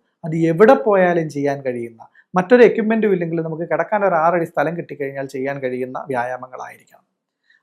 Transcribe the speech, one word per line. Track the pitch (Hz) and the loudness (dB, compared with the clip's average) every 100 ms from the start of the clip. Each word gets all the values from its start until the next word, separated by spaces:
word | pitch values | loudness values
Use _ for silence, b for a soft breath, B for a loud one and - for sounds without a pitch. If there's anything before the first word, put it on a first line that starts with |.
| _ _ | _ _
അത് | 165 165 | -6 0
എവിടെ | 165 165 220 | 0 6 6
പോയാലും | 262 220 196 180 170 160 | 6 2 2 2 0 -4
ചെയ്യാൻ | 143 139 135 | -4 -4 -4
കഴിയുന്ന, | 131 120 117 113 - b b | -6 -8 -10 -16 -20 b b
മറ്റൊരു | 180 180 247 | -2 4 8
എക്യുപ്മെന്റും | 233 226 214 226 208 | 8 6 -2 0 0
ഇല്ലെങ്കിൽ | 185 165 165 | 0 -2 -4
നമുക്ക് | 160 156 | -6 -6
കിടക്കാൻ | 160 156 165 214 | -4 -4 -2 0
ഒരു | 196 | 0
ആറടി | 170 165 175 | 2 2 0
സ്ഥലം | 165 - 151 170 | -2 -2 -2 -4
കിട്ടിക്കഴിഞ്ഞാൽ | 143 143 139 139 135 | -10 -10 -10 -8 -10
ചെയ്യാൻ | 135 135 139 | -6 -6 -6
കഴിയുന്ന | 127 123 127 139 - | -6 -6 -8 -8 -6
വ്യായാമങ്ങളായിരിക്കണം. | 127 123 127 127 123 - - _ _ _ _ _ _ _ _ | -4 -4 -8 -12 -16 -16 -18 _ _ _ _ _ _ _ _